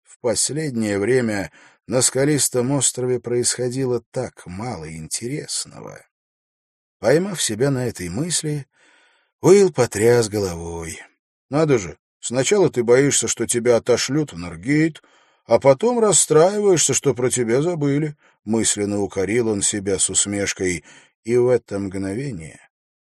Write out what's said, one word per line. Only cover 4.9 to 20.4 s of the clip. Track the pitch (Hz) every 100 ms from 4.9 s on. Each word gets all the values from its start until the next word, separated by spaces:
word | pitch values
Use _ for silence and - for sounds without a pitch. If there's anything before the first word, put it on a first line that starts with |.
| 80 78 - 117 147 - - - - 55 50 _ _ _ _ _ _ _ _ _ _
Поймав | 104 147 190 175
себя | - 104 139
на | 131 123
этой | 101 90
мысли, | 92 170 160 151 147 135 _ _ _ _ _ _ _
Уилл | 151 196 190
потряс | 151 120 101 110 120 110
головой. | 104 98 85 85 85 82 - - _ _ _ _
«Надо | 139 160 127
же, | 87 73 _ _
сначала | - 120 131 208 170
ты | 127
боишься, | 113 123 143 - 110
что | - 113
тебя | 123 117 117
отошлют | 107 117 - 139 151
в | 82
Норгейт, | 87 82 101 147 160 156 _ _ _ _ _
а | 113
потом | 135 135 226 240
расстраиваешься, | 220 170 - 151 170 208 208 170 -
что | 127 143
про | 120 123
тебя | 123 117 123
забыли», — | 156 175 143 139 151 147 _ _
мысленно | - 110 104 - 101 104
укорил | 98 - 95 117 113
он | 104
себя | 95 107 98 95
с | -
усмешкой, | 92 101 101